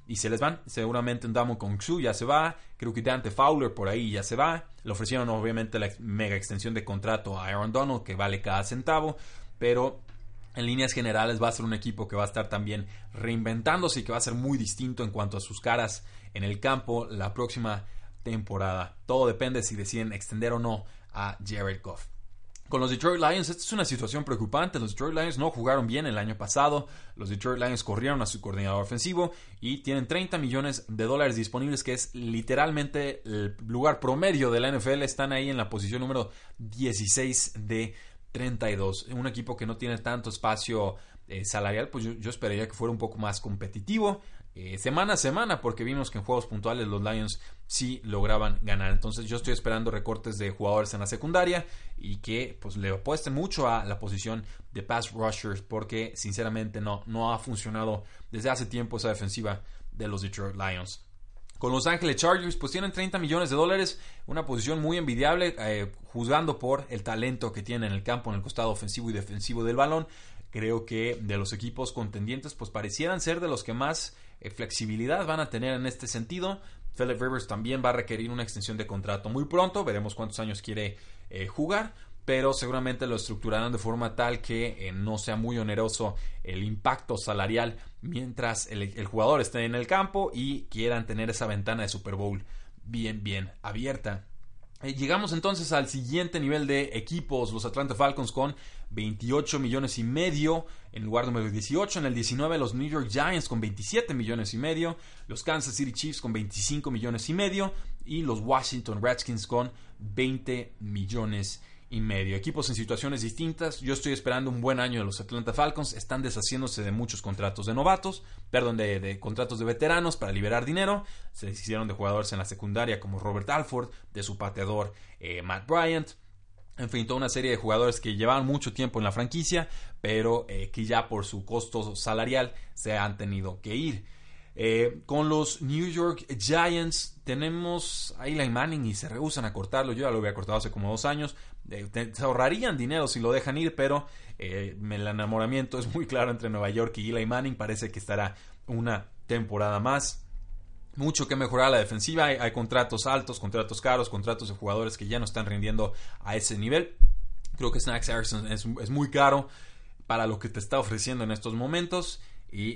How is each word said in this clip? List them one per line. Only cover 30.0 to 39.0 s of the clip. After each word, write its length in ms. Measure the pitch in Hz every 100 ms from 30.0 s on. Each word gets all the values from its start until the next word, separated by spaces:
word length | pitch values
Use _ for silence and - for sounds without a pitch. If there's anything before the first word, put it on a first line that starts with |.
| 123
treinta 300 | 170 185 170
millones 460 | 131 131 143 123 -
de 140 | 110 113
dólares 300 | 139 139 113
disponibles, 480 | 104 123 139 139
que 100 | -
es 200 | 123 - 123
literalmente 1080 | 117 113 117 131 160 147 143 147 139 -
el 320 | 110 104 101 101 107
lugar 320 | 120 151 139
promedio 520 | 127 139 190 151 127
de 80 | 117
la 100 | 131
N 80 | 135
F 140 | 113
L. 140 | 143 135
Están 260 | - 139
ahí 180 | 135 139
en 80 | 131
la 120 | 104
posición 320 | 107 98 123
número 300 | 131 131 101 - - -
dieciséis 960 | 110 113 131 104 101 - 131 127 - 110
de 380 | 101 110 110 - - - -
treinta 360 | 117 127 117 110
y 60 | 98
dos. 280 | 95 95